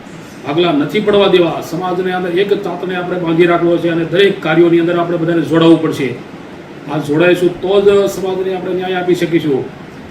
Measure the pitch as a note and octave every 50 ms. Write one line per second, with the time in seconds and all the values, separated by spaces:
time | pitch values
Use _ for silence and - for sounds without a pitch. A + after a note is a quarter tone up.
0 | - - - - - - - - - C3+ D3 E3+ F3+ E3+ D3+ C#3+ D3 - - G#3
1 | G3+ G#3 G3+ G3+ G3 F3+ F3+ F3+ E3+ D#3+ C#3+ - - - D#3+ F3 F#3 F3+ F3 F3+
2 | F#3 F#3 F3+ F3+ F3+ F3 E3+ F#3 G3+ G3 G3+ - - F3 - - F#3 F3+ F#3 F3+
3 | F3 F3 F3+ F3+ E3+ E3 D#3+ E3 F3+ E3+ E3+ E3 E3+ E3+ E3+ D#3+ E3 E3+ E3 E3
4 | E3 D3+ D#3 F#3 G3+ F#3+ - - - D#3 D#3+ E3 F3 E3+ E3 E3+ E3 E3+ F3 F3
5 | E3+ E3 F3 D#3+ E3 E3 E3+ E3 D3 C3+ D#3 E3 E3 E3 D#3+ D3+ D#3 D3 B2 B2+
6 | C#3 A#2+ - - - - - - - - - - - - - - - - D3 D#3
7 | C#3 - D3 D#3 F3 F3+ F3 F3+ F#3 E3+ - - F3+ F#3 G3+ G3+ G3 G3+ G3+ G3+
8 | G3 - - F3+ F#3 F#3+ F#3 F#3 F#3 F#3+ F#3 F3+ D3+ D#3 E3+ F#3 F#3 F#3 F#3 F3+
9 | F3+ F3+ E3+ - E3+ D#3+ E3+ D#3+ C#3+ D3+ C3+ B2 G2+ - - - - - - -
10 | - -